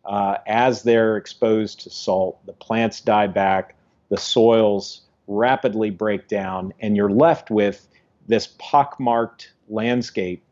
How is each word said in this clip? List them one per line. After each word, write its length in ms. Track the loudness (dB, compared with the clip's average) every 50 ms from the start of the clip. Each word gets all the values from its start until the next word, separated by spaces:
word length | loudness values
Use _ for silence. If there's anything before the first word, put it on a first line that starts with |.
| _
uh, 320 | -4 -4 -2 -2 -2 -2 -4 -4
as 380 | -2 0 2 2 2 0 0 2
they're 320 | 2 4 4 4 2 0
exposed 640 | -2 -4 -10 -4 _ 0 2 2 0 0 -4 -8 -16
to 100 | -20 -18
salt, 480 | -16 -8 -4 -2 0 0 0 -2 -4 _ _
the 60 | -20
plants 480 | -20 _ -8 _ -2 0 0 -2 -4 -4
die 260 | 0 2 2 2 2
back, 480 | 0 0 0 0 2 0 0 -2 -6 -16 _ _ _ _ _ _ _
the 80 | -6
soils 880 | -6 -4 -2 2 4 6 6 6 6 4 2 2 -2 -4 -10 -18 -20 _ _ _ _ _
rapidly 640 | -6 -2 0 2 2 0 0 -2 -4 -2 -2 -4 -4
break 380 | -4 -4 -2 -2 -2 -4 -6 _
down, 440 | -6 -6 -4 -6 -6 -8 -8 -10 -12 _
and 160 | -4 -2 0
you're 140 | 2 2 2
left 400 | 4 4 4 4 2 0 -4 -4
with 380 | 0 0 0 0 -2 -6 _ _ _ _ _ _ _ _ _ 0
this 200 | 0 0 0 -4 _ -20
pockmarked 920 | -8 0 2 2 2 0 -4 -4 -2 0 0 0 0 -4 -8 -20 -20 -20 _ _ _ _
landscape 760 | -6 -4 -2 0 0 -2 -2 -4 -6 -4 -4 -4 -6 -10 _ _